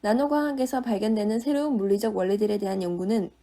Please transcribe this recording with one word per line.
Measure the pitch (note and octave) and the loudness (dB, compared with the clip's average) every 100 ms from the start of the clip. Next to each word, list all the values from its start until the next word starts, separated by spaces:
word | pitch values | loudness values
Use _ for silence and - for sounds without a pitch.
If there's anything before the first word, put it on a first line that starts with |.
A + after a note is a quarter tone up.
나노과학에서 | G#3 A#3 C#4+ D4 D4 C#4 B3+ C4 | 2 2 2 2 0 -2 -2 -2
발견되는 | B3 G#3 G#3+ A3 G#3 A3+ | -2 0 2 0 0 -2
새로운 | B3 C#4+ D4+ A#3+ | 0 0 0 0
물리적 | G3 G3+ A3 G3 | 2 2 0 0
원리들에 | F#3 G3+ G#3 G#3 | 0 2 0 0
대한 | G3 F#3+ | -2 -2
연구는 | F3+ F3 F#3 A3 F#3+ _ | -2 -2 0 0 -2 _